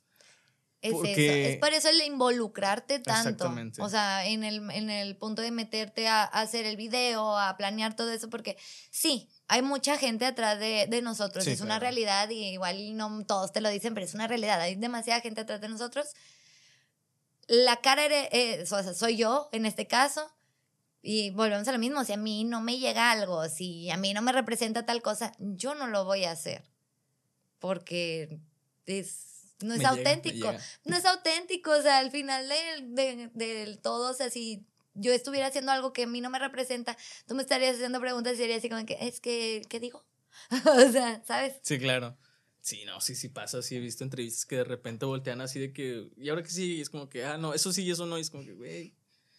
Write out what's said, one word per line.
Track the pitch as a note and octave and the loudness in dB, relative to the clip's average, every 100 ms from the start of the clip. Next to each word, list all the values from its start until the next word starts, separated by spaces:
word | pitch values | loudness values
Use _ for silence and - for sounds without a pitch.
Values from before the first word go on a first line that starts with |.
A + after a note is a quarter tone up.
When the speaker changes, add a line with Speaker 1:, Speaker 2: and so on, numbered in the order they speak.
| _ _ - - _ _ _ _ | _ _ -20 -20 _ _ _ _
Speaker 1:
Es | G#3+ | -2
Speaker 2:
Porque | A3+ E3 F#3+ D3 | 0 2 4 6
Speaker 1:
eso, | C#3+ C#3 | 6 4
es | - | 4
por | D4+ | 2
eso | D#4 D4+ | 4 4
el | E4 | 4
involucrarte | D4+ C#4 B3 B3 A3 - G3 G#3+ - C#4 | 2 2 4 4 0 0 0 0 0 -2
tanto. | A#3+ A3 | 2 2
Speaker 2:
Exactamente. | A3+ - F3+ A#2+ A2+ - | 2 0 -2 -2 -6 -6
Speaker 1:
O | G3+ | -2
sea, | G#3+ G3+ G3 F#3+ | 0 2 0 0
en | A3 G#3+ | -2 -2
el, | G#3+ G#3 | -6 -6
en | G#3+ G#3+ | -6 -4
el | G#3 G3+ G3 | -4 -6 -6
punto | A3 G#3+ | -6 -4
de | A#3 | -4
meterte | A#3 A3+ A3 G#3+ A3+ A3 | -4 -4 -4 -4 -2 4
a, | A3 | 4
a | G#3 G#3 | 4 2
hacer | A3 A3+ G#3+ | 0 -2 -4
el | G#3 | -4
video, | A3+ B3 B3 A3+ G#3+ G#3 | -2 0 2 2 2 2
a | G3 F#3+ | 2 0
planear | G3 G#3+ A3 A3 | -2 0 -2 -2
todo | A#3 | -4
eso, | A3+ A3+ | -4 -6
porque | A3+ A3 - - - - | -8 -8 -10 -14 -20 -10
sí, | - D#4+ B3+ - _ - | -2 0 0 -2 _ -2
hay | A3+ | 0
mucha | C4+ C#4 C#4 D4 | 0 0 0 0
gente | C4+ A3 B3+ | 0 0 -2
atrás | B3 A3 G#3 | 0 -2 0
de, | G#3+ G#3+ G3+ | -2 0 0
de | A#3 | 0
nosotros, | A#3+ G#3+ G3+ F#3 | -2 -4 -4 -2
Speaker 2:
Sí, | F3+ | -2
Speaker 1:
es | B2 | -2
una | G#3 | -2
Speaker 2:
claro. | A3 | -2
Speaker 1:
realidad | B3 B3 G#3+ G3 G#3+ | -2 -2 2 2 0
y | A3+ G3+ | -2 -6
igual | F#3 F3+ G3 G#3 A3 | -4 -4 -4 -6 -6
no | G#3+ G#3+ G3+ | -6 -6 -2
todos | G3+ F#3+ | 0 0
te | G#3+ | 0
lo | G#3+ | -2
dicen, | G3+ A3+ | -2 -4
pero | G#3+ F3 | -4 -6
es | |
una | G3+ A3+ | -4 -2
realidad, | A#3+ G#3+ F#3+ | -2 2 2
hay | F3 F#3+ | 2 -2
demasiada | A#3+ A#3+ A3+ A#3 | -4 -4 0 0
gente | A#3 A3 | 0 -6
atrás | A3 G#3 | -6 -8
de | G#3+ | -8
nosotros. | A3 A#3+ - G3 - - - _ _ _ _ _ _ _ _ _ _ - | -6 -6 -4 -6 -10 -20 -20 _ _ _ _ _ _ _ _ _ _ 4
La | A#3 B3 A#3+ | 6 6 6
cara | C4+ C#4 D4+ | 6 6 6
ere-, | D4 C4 | 2 2
eh, | A#3+ A#3+ G#3+ | 2 2 0
o | F3+ | -2
sea, | G3+ F#3+ | -2 -2
soy | F3+ A#3 A3+ | 0 0 2
yo | A3 C#4 D4 | 2 2 0
en | A3+ A3 | -2 -2
este | - G#3 | -2 2
caso. | A#3+ C#4+ D4+ D#4 - _ _ _ _ _ _ | 4 4 2 -8 -14 _ _ _ _ _ _
Y | - G#3+ G3+ | -2 0 0
volvemos | F#3+ A3 G#3 G#3+ | 2 2 2 0
a | |
lo | B3+ | 0
mismo, | A#3 D4 A#3 | 0 0 0
si | |
a | G#3 | -2
mí | A3 G#3+ A3+ | -2 -2 -2
no | A#3 | -2
me | A3+ B3+ | -2 0
llega | B3+ A3 A#3+ | 0 4 4
algo, | A3 G3 E3+ D#3 | 4 2 0 -2
si | - F#3 E3+ F3 | -4 -6 -6 -4
a | E3+ | -2
mí | G3 | 0
no | G3+ | 2
me | A#3+ | 2
representa | A#3+ A3+ A3+ A3+ A3+ A3+ | 2 2 -2 0 -2 -2
tal | A#3 | -2
cosa, | A3 G#3+ A#3 - | -2 -2 -4 -6
yo | G3 F3+ A#3+ D4 | -8 -6 -6 -4
no | B3+ | -2
lo | G3+ F#3+ | 0 0
voy | G3 F3+ | 0 0
a | |
hacer. | D#3+ - - - _ _ _ _ _ _ _ _ _ | -2 -6 -10 -14 _ _ _ _ _ _ _ _ _
Porque | F#3 F#3+ F#3 F3 E3+ D#3+ D#3 D#3 - _ _ _ - | -6 -6 -4 -4 -2 -4 -6 -12 -16 _ _ _ -8
es, | G3 F3+ - - - - _ | -6 -6 -12 -16 -20 -20 _
no | G#3+ | -4
es | A#3 | 2
Speaker 2:
Me | |
llega, | C4 B3+ | 2 4
me | |
Speaker 1:
auténtico. | C4 D4+ E4 A#3 A3 | 2 2 0 -2 -2
Speaker 2:
llega. | - - - - | -4 -8 -12 -2
Speaker 1:
No | F4 | 2
es | F4+ | 4
auténtico, | F#4 E4+ E4 F4+ F#4 D#4 | 4 2 0 -2 -4 2
o | D4+ | 4
sea, | C#4+ C4+ | 8 6
al | C4 | 4
final | C#4+ C#4 C4 C4+ | -2 -2 -2 -2
del, | D4 E4 D#4 B3+ A#3+ | -2 -2 -6 -4 0
de, | C4+ A#3+ A#3 | 0 -2 -10
del | A#3 A3+ A3 G#3+ G3+ | -6 -6 -4 -8 -6
todo, | - A#3 B3 | -4 -2 -2
o | |
sea, | B3+ B3 | -2 -4
si | A#3+ A3+ G#3 - _ _ | -4 -6 -8 -12 _ _
yo | G3+ A3+ | -4 2
estuviera | B3 B3 C#4 C4+ | 2 2 0 0
haciendo | C4+ C4 | 0 0
algo | C4+ C4 | 0 0
que | C4 | -2
a | A#3+ | -2
mí | A#3+ | -2
no | B3 | -4
me | C4 | -4
representa, | C4+ B3+ B3+ B3 A#3+ A3+ - - - | -4 -4 -4 -2 -4 -8 -14 -18 -6
tú | |
me | B3+ | -6
estarías | C4 C4+ C4 A#3+ | 0 2 4 2
haciendo | B3 B3 | -2 -2
preguntas | B3+ B3 A#3+ | -2 -2 -2
y | A#3+ | 0
sería | A#3 A3+ | 0 0
así | A#3 | -2
como | A3+ A3 | -4 -4
que, | - | -4
"Es | A#3+ - | -6 -6
que, | A#3+ A#3 A3+ A3 G#3+ | -4 -2 -2 -4 -6
¿qué | A#3 | -8
digo?" | A#3+ - - _ _ - - | -8 -12 -20 _ _ -20 -2
<laughs> | B3+ D#4 | 4 8
O | C4 C4 | 12 12
sea, | A#3 A#3+ A3 - | 10 2 -2 -4
¿sabes? | - C4+ C4+ | -2 -2 -6
Speaker 2:
Sí, | - C#3 | -4 0
claro. | C3 B2+ A#2+ B2+ _ _ _ _ | 2 0 0 -10 _ _ _ _
Sí, | - G#2+ G2+ | -10 -10 -12
no, | F#2+ | -6
sí, | - B2 | -6 -6
sí | A2 | -10
pasa, | - G#2 B2+ | -10 -8 -8
sí | A#2 B2+ | -6 -6
he | |
visto | A#2+ A2+ | -8 -8
entrevistas | C3 C3 A#2 A2+ - | -8 -6 -6 -6 -4
que | C3 | -2
de | B2 | -2
repente | A#2+ A#2+ A2+ C3+ | -4 -8 -6 -4
voltean | C3 C3+ B2 | -4 -4 -6
así | C3 C3+ | -8 -6
de | C3+ | -8
que, | C3+ C3+ A#2 F#2+ - | -6 -6 -6 -10 -10
"¿Y | C#3 | -6
ahora | D#3+ | -4
qué | E3 | -4
sigue?" | F3 F3+ E3 | -6 -4 -4
Y | |
es | C#3 | -6
como | F#2 - | -10 -10
que, | B2 C3 | -8 -6
"Ah, | D#3 | -4
no, | D#3+ | -4
eso | D#3 G3 | -2 0
sí | F3 | 0
y | F3+ | -2
eso | E3+ E3+ | -2 -4
no", | E3 | -6
y | |
es | D#3 | -6
como | C#3+ | -10
que, | C3+ | -16
"Güey, | F#2 A#2+ E3+ E3+ _ _ _ _ | -16 -14 -12 -14 _ _ _ _